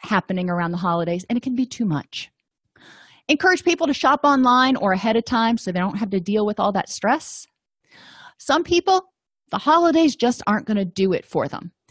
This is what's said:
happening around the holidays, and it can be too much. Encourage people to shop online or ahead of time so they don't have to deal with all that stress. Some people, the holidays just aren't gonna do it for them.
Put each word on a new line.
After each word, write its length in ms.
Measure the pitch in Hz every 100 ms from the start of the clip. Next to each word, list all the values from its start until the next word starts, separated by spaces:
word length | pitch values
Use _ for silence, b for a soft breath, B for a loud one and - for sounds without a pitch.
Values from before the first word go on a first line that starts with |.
happening 480 | - 202 - 185 180
around 220 | 175 170
the 60 | 175
holidays, 480 | 180 170 170 175 -
and 100 | 233
it 40 |
can 140 | 262 240
be 100 | 254
too 200 | - 220
much. 440 | 147 - - - _ _ _ _ B B B B B -
Encourage 360 | 294 370 359
people 240 | - 339 330
to 60 |
shop 260 | 277 277 294
online 520 | 285 277 254 247 262 262
or 160 | 202
ahead 240 | 185 220 226
of 100 | 233
time 320 | 240 226 233
so 140 | -
they 80 | 180
don't 180 | 185 202
have 140 | 214
to 80 | 190
deal 260 | 175 214 208
with 140 | 208
all 120 | 202
that 160 | 196 -
stress. 580 | - 202 294 - - - _ _ _ B B B B B -
Some 260 | - 294
people, 500 | 349 349 349 381 370 _ _ _ _
the 80 | -
holidays 580 | - 330 339 320 320 -
just 280 | 240 240 -
aren't 220 | 208 -
gonna 180 | 214 190
do 280 | 185 190
it 120 | 170 -
for 220 | 156 139
them. 240 | - 175 - _